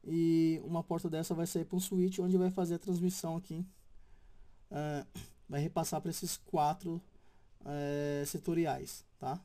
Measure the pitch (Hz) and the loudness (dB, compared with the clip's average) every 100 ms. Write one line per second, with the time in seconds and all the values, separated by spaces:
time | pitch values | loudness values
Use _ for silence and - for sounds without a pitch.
0 | - 165 165 165 165 160 - 165 165 165 | 0 2 6 6 6 4 -2 -4 -2 -2
1 | 165 156 170 165 170 180 165 180 185 190 | 0 -2 -2 -2 0 -2 -2 -2 0 2
2 | 185 190 180 185 180 185 175 170 - 180 | 2 2 4 4 4 2 0 -2 -2 2
3 | 180 185 165 165 185 160 185 - - - | 2 0 -4 -6 -6 -8 -8 -10 -20 -20
4 | - - - - - - - 143 151 147 | -20 -20 -20 -20 -20 -20 -10 -6 -4 -4
5 | - - - - - 143 156 175 160 156 | -6 -14 -16 -18 -6 -2 0 0 0 -2
6 | 165 160 175 - - 170 147 175 175 165 | -4 -6 -6 -8 -2 2 2 2 -4 -8
7 | - - - - - - - 147 143 143 | -10 -20 -20 -20 -20 -16 -8 -4 -2 -2
8 | 147 143 143 165 - 165 165 131 135 - | -2 -2 -2 -4 -2 0 2 -2 -6 -14
9 | - _ 135 160 | -18 _ -6 -6